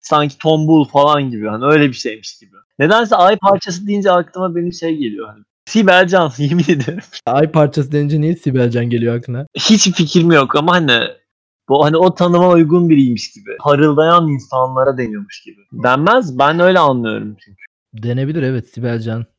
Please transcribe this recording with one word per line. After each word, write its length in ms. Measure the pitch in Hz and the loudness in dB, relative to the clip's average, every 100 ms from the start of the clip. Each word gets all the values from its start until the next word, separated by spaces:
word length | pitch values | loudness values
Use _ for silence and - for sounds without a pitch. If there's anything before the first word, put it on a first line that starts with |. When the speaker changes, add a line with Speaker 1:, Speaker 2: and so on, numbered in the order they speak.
Speaker 1:
sanki 380 | - 156 147 - | 0 0 0 -4
tombul 460 | 160 156 156 160 | -2 0 2 2
falan 460 | 143 139 147 151 135 | 2 0 2 0 -2
gibi. 160 | 117 107 | -6 -8
Hani 180 | 107 | -4
öyle 240 | 131 151 147 | 0 2 2
bir 40 | |
şeymiş 460 | 123 123 110 104 - | -2 -10 -10 -16 -20
gibi. 120 | 107 _ _ _ | _ _ _ _
Nedense 380 | 151 214 226 214 | 0 2 2 2
ay 200 | 180 214 | 2 2
parçası 500 | 196 196 - 175 202 | 2 0 -2 -10 -6
deyince 240 | 202 196 | -2 0
aklıma 460 | 175 170 185 185 170 | 0 -2 -8 -6 -6
benim 160 | 175 | -8
şey 240 | 170 165 160 | -6 -6 -4
geliyor 320 | 123 101 110 | -6 -8 -16
hani. 140 | 107 _ _ - | -20 _ _ -4
Sibel 380 | 220 196 180 185 | 0 4 4 4
Can, 240 | 190 160 | 2 0
<laughs> 40 | 120 | -2
yemin 260 | 143 175 175 | -2 0 0
ederim. 300 | 160 123 170 - - - | 0 -2 -8 -14 -12 -4
Speaker 2:
Ay 240 | 127 156 | 0 0
parçası 400 | 156 147 143 135 | 2 0 0 -4
denince 280 | 147 147 156 | -4 -2 -2
niye 160 | 151 170 | -2 -4
Sibel 340 | - 131 123 | -4 0 0
Can 140 | 117 120 | -2 -4
geliyor 260 | 117 113 117 | -2 -2 -4
aklına? 300 | 120 123 143 - | -8 -12 -12 -8
Speaker 1:
Hiçbir 360 | - 220 196 | 0 2 2
fikrim 400 | 175 160 180 170 | -2 0 2 4
yok 240 | 160 135 151 | 4 2 0
ama 160 | 156 | 0
hani 260 | 175 156 120 117 - _ _ _ _ _ | 0 2 0 -2 -10 _ _ _ _ _
bu 160 | 135 | 2
hani 120 | 151 160 | 2 4
o 180 | 185 | 2
tanıma 340 | 175 175 175 180 | 2 2 4 4
uygun 380 | 170 160 175 170 | 4 4 2 2
biriymiş 420 | 151 131 113 - | 2 2 -2 -8
gibi. 180 | - 104 - | -18 -16 -8
Harıldayan 680 | 147 143 151 147 160 175 160 | 0 2 2 2 4 2 2
insanlara 680 | 139 - 131 127 131 131 127 | -4 -6 -4 -2 0 -2 -2
deniyormuş 440 | 120 104 101 - | -6 -8 -14 -18
gibi. 180 | - - _ | -20 -20 _
Denmez, 680 | 120 123 131 160 247 190 127 | -6 0 0 2 0 0 0
ben 220 | 139 165 | 0 4
öyle 180 | 180 185 | 2 4
anlıyorum 580 | 151 127 113 107 107 107 | 2 0 -4 -6 -10 -16
çünkü. 180 | _ 101 - _ _ 113 117 | _ _ -20 _ _ -10 -6
Speaker 2:
Denebilir 340 | 120 135 160 | -4 -4 -4
evet, 260 | 131 131 - | -4 -4 -8
Sibel 320 | - 120 117 | -8 -6 -6
Can. 240 | 113 113 113 | -6 -8 -10